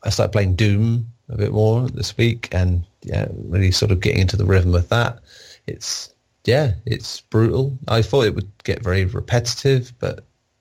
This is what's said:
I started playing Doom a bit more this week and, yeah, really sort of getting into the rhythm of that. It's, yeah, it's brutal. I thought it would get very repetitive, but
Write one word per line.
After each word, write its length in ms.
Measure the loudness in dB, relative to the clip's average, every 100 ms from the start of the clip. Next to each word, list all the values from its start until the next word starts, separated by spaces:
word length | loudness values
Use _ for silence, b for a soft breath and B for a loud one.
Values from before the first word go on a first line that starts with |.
I 60 | -4
started 220 | 0 0
playing 240 | 2 0 2
Doom 520 | 2 2 2 0 -4 -14 -12
a 80 | -4
bit 140 | -2
more 360 | 2 2 2 -2
this 260 | -6 -8 0
week 320 | 0 0 -4
and, 340 | 0 2 0 -2 _
yeah, 260 | -6 -4 -4 -6 -4
really 260 | 2 2
sort 200 | 2 2
of 100 | 2
getting 200 | 2 2
into 160 | 2 2
the 80 | 2
rhythm 300 | 4 4 2
of 120 | 2
that. 300 | 0 0 -4 B B B B -14
It's, 480 | -12 -10 -10 -12 _ _ _ 0
yeah, 280 | 2 2 -2 -4
it's 360 | -6 -8 -16
brutal. 560 | -2 2 2 2 -2 -4 0
I 140 | 0
thought 240 | 2 2 2
it 100 | 0
would 160 | -8 -10
get 200 | -6 -6
very 220 | -2 0 0
repetitive, 880 | -4 -2 -2 -2 -2 0 0 -2 -6
but 240 | -6 -8 _ _ _ -10